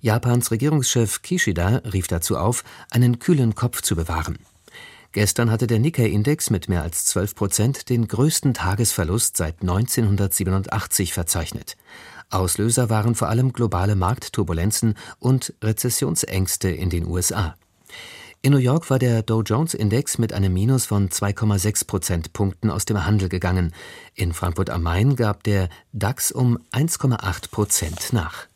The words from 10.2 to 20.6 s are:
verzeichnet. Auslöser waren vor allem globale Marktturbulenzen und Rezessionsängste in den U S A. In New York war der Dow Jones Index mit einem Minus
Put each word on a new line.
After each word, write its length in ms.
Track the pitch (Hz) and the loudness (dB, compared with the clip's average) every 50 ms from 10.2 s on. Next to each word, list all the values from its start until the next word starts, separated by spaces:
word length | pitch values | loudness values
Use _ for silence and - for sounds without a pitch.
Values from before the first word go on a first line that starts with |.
| 101 95 - - 95 87 92 95 95 - - 104 - - - - 98 87 - | 0 0 0 -2 0 0 0 0 -2 -2 -4 -4 -4 -2 -2 -2 -2 -2 -2
verzeichnet. 640 | - 85 - - 92 82 - - - - - - _ _ _ - - - - - - - _ | -4 -4 -2 -2 -2 -2 -4 -6 -10 -10 -12 -18 _ _ _ -20 -20 -20 -20 -20 -20 -16 _
Auslöser 600 | - 95 92 90 - - 101 117 117 - 123 113 | -2 -2 0 0 0 0 0 0 2 2 2 2
waren 260 | 113 107 104 120 117 | 2 2 2 2 2
vor 140 | - - 78 | 0 0 0
allem 240 | 110 117 127 131 120 | 2 2 2 2 2
globale 420 | - 120 107 - 87 90 101 104 | 0 0 0 2 0 2 2 2
Marktturbulenzen 1000 | 95 90 90 120 - - - - - 101 80 82 82 85 101 107 - - 113 107 - - - - _ | 2 2 0 0 -2 -4 -8 -4 -4 -2 0 0 0 0 0 0 0 0 0 0 -2 -8 -20 -20 _
und 340 | - 123 131 131 - - - _ - | 0 2 2 2 0 -4 -12 _ -2
Rezessionsängste 1040 | 107 110 - - 127 117 - - 135 165 - - - - 95 95 87 - - - 95 | -2 -2 0 -2 -2 0 0 -2 -2 0 -2 -4 -2 0 -2 0 0 -2 -2 0 -2
in 200 | 85 - 95 92 | -2 0 -2 -2
den 160 | 82 87 82 | -2 -2 -2
U 120 | 82 85 90 | -2 -2 -2
S 140 | 90 - | -2 -2
A. 240 | - - 98 82 - _ _ _ _ _ _ _ - - - - - - - - - _ | -2 -2 -2 -4 -4 _ _ _ _ _ _ _ -20 -20 -20 -20 -20 -20 -20 -20 -20 _
In 100 | _ 135 | _ 4
New 60 | 143 139 | 4 6
York 320 | 127 123 131 165 165 - | 6 4 2 2 2 2
war 100 | 135 127 | 0 2
der 220 | 127 123 117 113 | 4 4 2 2
Dow 200 | 113 - 113 110 | 2 2 0 0
Jones 320 | 110 - 104 120 160 160 - | 2 2 2 0 0 0 -2
Index 440 | - - 104 104 123 143 - - - | 0 0 2 2 2 0 -2 -2 -2
mit 160 | 117 110 - | -2 -2 0
einem 180 | 101 98 95 | 0 0 2
Minus 340 | 90 92 | 2 2